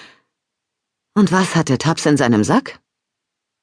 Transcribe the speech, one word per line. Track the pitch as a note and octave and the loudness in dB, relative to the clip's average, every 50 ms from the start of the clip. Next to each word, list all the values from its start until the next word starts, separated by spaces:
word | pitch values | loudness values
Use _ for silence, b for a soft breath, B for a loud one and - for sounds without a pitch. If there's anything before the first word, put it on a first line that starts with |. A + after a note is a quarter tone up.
| B B B B B B B _ _ _ _ _ _ _ _ _ _ _ _ _ _ _ - | B B B B B B B _ _ _ _ _ _ _ _ _ _ _ _ _ _ _ -2
„Und | G#3 G3+ D#3 | 0 0 2
was | E3+ F#3 F#3 - - | 2 0 0 0 -2
hatte | E3 D3+ - C3 - | -2 0 0 -2 -2
Tubbs | - D#3 D#3+ - - | -2 -2 -2 -2 0
in | D#3+ D3 | 0 0
seinem | C#3 C#3 A#2 A#2+ G#2+ G#2 | 2 2 2 2 2 2
Sack?“ | - E3+ C4 - - - - _ _ _ _ _ _ _ _ _ _ _ _ _ _ _ _ | 2 0 0 -2 -4 -10 -20 _ _ _ _ _ _ _ _ _ _ _ _ _ _ _ _